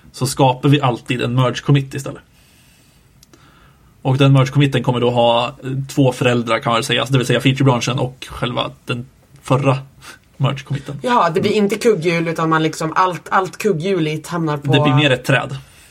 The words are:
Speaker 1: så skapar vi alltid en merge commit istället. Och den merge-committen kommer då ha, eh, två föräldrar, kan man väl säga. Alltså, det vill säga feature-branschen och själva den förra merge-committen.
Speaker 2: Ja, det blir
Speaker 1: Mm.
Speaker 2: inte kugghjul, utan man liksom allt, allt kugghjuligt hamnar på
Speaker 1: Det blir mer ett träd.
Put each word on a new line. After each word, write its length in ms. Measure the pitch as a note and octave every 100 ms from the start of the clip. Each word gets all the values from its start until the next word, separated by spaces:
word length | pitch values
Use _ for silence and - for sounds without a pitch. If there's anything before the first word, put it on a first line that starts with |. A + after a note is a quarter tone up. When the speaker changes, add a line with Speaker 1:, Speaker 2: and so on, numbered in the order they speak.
| -
Speaker 1:
så 160 | - B2+
skapar 420 | - C3+ C3 D3
vi 120 | C#3+
alltid 400 | C3+ A2+ - B2
en 140 | B2 B2+
merge 260 | B2+ B2+
commit 320 | - C#3+ C3+
istället. 280 | - C3 B2+ _ _ _ _ _ _ _ _ _ _ _ _ _ _ _ _ _ _ C#3
Och 120 | C3
den 160 | C#3
merge-committen 500 | C3+ C3 C#3+ C#3+ C3
kommer 160 | A#2 A#2+
då 100 | A#2+
ha, 380 | A#2+ A#2 A#2 A#2+
eh, 60 | - C3 C3+ C3+ -
två 160 | C3
föräldrar, 480 | - B2+ B2 A#2 A2+
kan 100 | A#2+
man 60 | A2+
väl 60 |
säga. 180 | A2+ A#2+
Alltså, 100 | B2
det 40 | C3+
vill 100 | A#2
säga 120 | A#2+
feature-branschen 580 | C3+ C3+ C3+ A#2+ A#2 B2
och 280 | A#2+ - -
själva 420 | - A#2+ B2 A#2+ - -
den 200 | A#2+ A#2+ _ _ -
förra 340 | - C3+ C#3 C3+ - _ - - _ -
merge-committen. 640 | C3 C#3 - C3+ - C#3
Speaker 2:
Ja, 280 | B3 A#3+ E3+
det 120 | D#3+
blir 100 | G#3
Speaker 1:
Mm. 120 | G#3+
Speaker 2:
inte 120 | G3+ G#3
kugghjul, 520 | A#3+ F#3+ E3+ E3+ E3
utan 220 | E3 D#3+
man 140 | D#3+
liksom 300 | D#3+ D#3 D#3 D#3
allt, 260 | F#3 D#3+ -
allt 280 | G3+ F#3 -
kugghjuligt 680 | G#3+ D#3+ F#3 F#3 D3+ D#3 -
hamnar 300 | E3+ D#3+ D3
på 160 | C#3+
Speaker 1:
Det 60 | C#3
blir 120 | D3
mer 180 | C#3 D3
ett 140 | B2+ -
träd. 320 | B2+ A#2+ - - - -